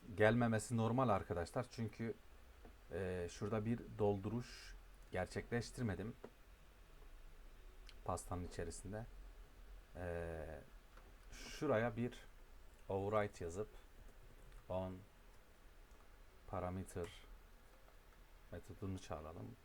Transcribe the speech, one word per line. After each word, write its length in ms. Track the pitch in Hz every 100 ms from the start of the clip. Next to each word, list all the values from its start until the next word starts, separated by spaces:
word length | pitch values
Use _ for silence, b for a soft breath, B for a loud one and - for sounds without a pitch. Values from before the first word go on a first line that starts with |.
| - 95
Gelmemesi 600 | 107 117 120 110 - 117
normal 320 | 110 120 127
arkadaşlar. 580 | 98 - 87 87 135 120
Çünkü, 440 | - 113 - 117 - - - - - - - -
e, 360 | 85 95 90 87
şurada 340 | - 104 110
bir 160 | 107 117 - 107
dolduruş 760 | 104 101 101 117 123 - - - - - -
gerçekleştirmedim. 1040 | 92 90 101 - 120 113 - 120 90 104 123 - - - - - - - - - - - - - - - - - -
Pastanın 440 | - 87 - 90 90
içerisinde. 580 | - 85 - 92 107 120 - - - - - - - - 87
E, 480 | 90 85 85 80 78 76 - - - - - - -
şuraya 680 | - - - 156 110 117 113
bir 320 | 120 - - - - - - - -
override 560 | 95 98 107 104 -
yazıp 240 | 87 85 107 - - - - - - - - - -
on 300 | 90 95 95 98 - - - - - - - - - - - - - -
parameter 600 | 92 90 92 92 101 85 - - - - - - - - - - - - - -
metodunu 460 | 87 - 90 98 92
çağıralım. 580 | - 78 78 85 107 117